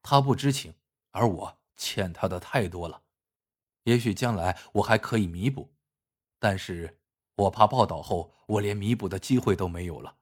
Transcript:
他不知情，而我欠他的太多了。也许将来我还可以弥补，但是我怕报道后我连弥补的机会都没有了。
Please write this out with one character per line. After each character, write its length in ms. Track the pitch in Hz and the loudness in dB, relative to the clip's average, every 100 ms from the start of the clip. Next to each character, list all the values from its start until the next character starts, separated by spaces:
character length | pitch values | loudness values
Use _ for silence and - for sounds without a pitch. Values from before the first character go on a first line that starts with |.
他 180 | - 139 | 4 4
不 160 | 135 113 | 4 2
知 160 | 139 | 0
情， 220 | 139 80 - _ _ _ | -2 -6 -20 _ _ _
而 160 | 107 117 | 0 0
我 340 | 85 98 - _ _ | 0 -8 -14 _ _
欠 360 | - - 92 | -6 -4 -4
他 160 | 82 98 | -2 -4
的 120 | 90 | -4
太 280 | - 139 95 | -4 -2 -2
多 200 | 87 85 | -6 -10
了。 160 | - _ _ _ _ _ _ _ _ | -12 _ _ _ _ _ _ _ _
也 160 | 117 120 | 2 2
许 120 | 117 | 2
将 240 | 98 123 104 | -2 -2 0
来 240 | 87 - - 104 | -2 -4 -4 -2
我 60 | |
还 160 | - 110 | 2 2
可 220 | - 113 | 2 0
以 80 | 92 | 0
弥 240 | 85 113 | -2 -2
补， 240 | 135 - _ _ _ _ _ _ _ | -4 -12 _ _ _ _ _ _ _
但 180 | 107 95 | -2 -2
是 420 | - 87 82 _ _ _ _ - | -6 -10 -10 _ _ _ _ 0
我 160 | 98 | 0
怕 160 | - 107 | 6 4
报 180 | 131 98 | 6 2
道 160 | 80 | 0
后 320 | - 90 - _ - | -4 -6 -6 _ -4
我 140 | 107 | -2
连 140 | 104 104 | -2 -4
弥 200 | 101 120 | -2 -2
补 120 | 98 | -2
的 120 | 95 | -6
机 180 | - 127 | 0 2
会 180 | 120 92 | 2 0
都 120 | 92 | -2
没 180 | 85 87 | -4 -8
有 140 | 71 | -10
了。 180 | - _ | -14 _